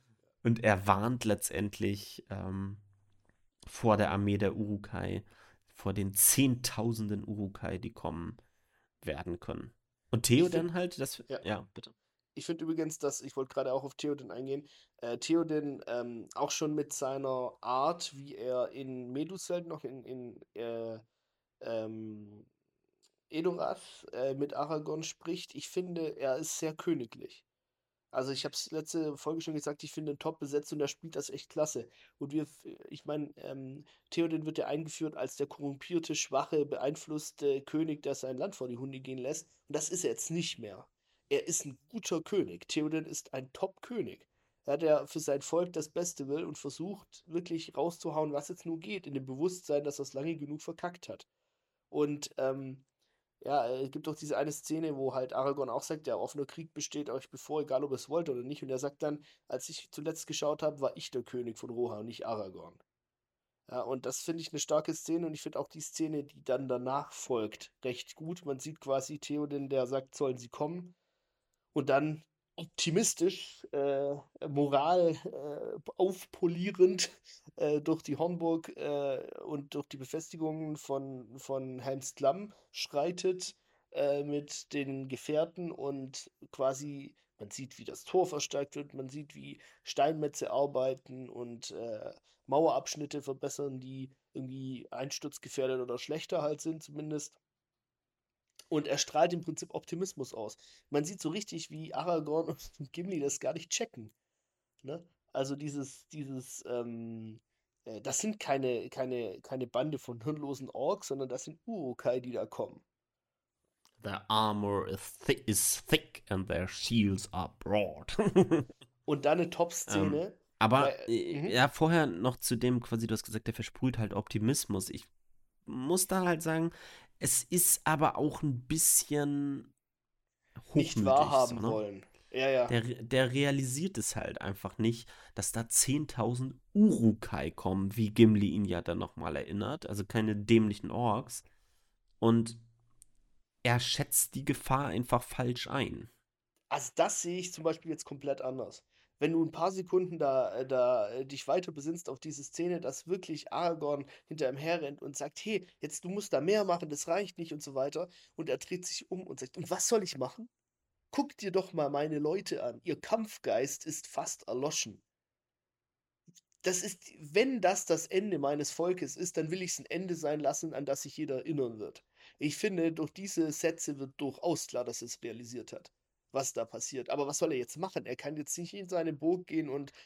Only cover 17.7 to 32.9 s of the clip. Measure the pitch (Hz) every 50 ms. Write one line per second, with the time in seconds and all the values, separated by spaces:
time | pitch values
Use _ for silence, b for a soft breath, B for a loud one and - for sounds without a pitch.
17.7 | 123 131 139 160 170 175 - - - 135 139 139 - - 110 127 127 127 123 -
18.7 | - 127 135 131 131 127 127 123 127 139 156 165 190 185 - - 180 175 175 165
19.7 | 165 139 - 123 127 131 113 - 127 131 123 120 120 - - _ - - 117 117
20.7 | 117 113 113 113 113 113 117 _ _ _ _ _ _ _ _ _ _ - - 117
21.7 | 113 110 110 110 113 110 110 110 107 107 107 104 104 104 - _ _ _ _ _
22.7 | _ _ _ _ _ _ _ _ _ _ _ - - 156 165 180 175 175 - -
23.7 | - - - - - - - - - 113 127 139 135 139 143 143 - - 143 147
24.7 | 160 156 151 151 151 156 160 156 - _ - 170 175 180 - - - 135 - -
25.7 | - 185 185 180 175 170 160 156 - - 127 135 127 135 160 156 - - - 160
26.7 | 156 - - - 165 147 120 113 - - - - - - _ _ _ _ _ _
27.7 | _ _ _ _ _ _ _ _ - - 131 135 139 131 - 147 - - - -
28.7 | - 156 156 - - 165 160 151 143 - - - 160 165 165 - 156 151 - 147
29.7 | 147 - - 151 - - 156 151 147 143 - 165 160 - - 139 139 147 147 -
30.7 | - 151 147 143 - _ - 165 165 - 147 - 139 143 - - - 160 151 151
31.7 | - 127 113 b b b b b b b 143 139 143 156 151 143 - - - 147
32.7 | - - - -